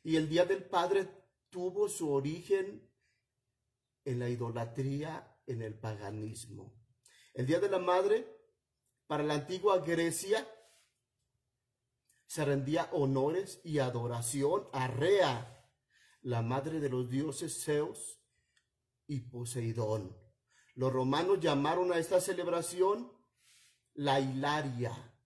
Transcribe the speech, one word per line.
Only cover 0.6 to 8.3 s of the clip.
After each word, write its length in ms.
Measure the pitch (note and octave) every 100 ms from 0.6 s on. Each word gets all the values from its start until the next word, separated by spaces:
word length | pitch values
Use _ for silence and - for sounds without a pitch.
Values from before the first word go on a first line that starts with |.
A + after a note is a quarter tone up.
Padre 440 | - D#3+ F3+ G3 F#3+ - _ _ _
tuvo 380 | F3+ F#3 G3 G#3
su 240 | - D#3
origen 760 | C#3 C#3 E3+ - G3 F#3+ - - _ _ _ _ _ _ _ _ _ _ _
en 160 | C#3 B2
la 80 | A#2+
idolatría, 1080 | A#2+ A#2 A#2 A#2+ C#3 C3+ C#3 D#3 - - _ -
en 160 | A#2
el 120 | A2
paganismo. 1040 | G#2+ A2 G#2 G2+ G#2+ G#2+ A2 - G2+ F#2+ - _ _ _ - -
El 120 | - B2+
Día 120 | E3+
de 100 | G3+
la 120 | F#3
Madre, 440 | F3+ F3+ G3+ A3+ -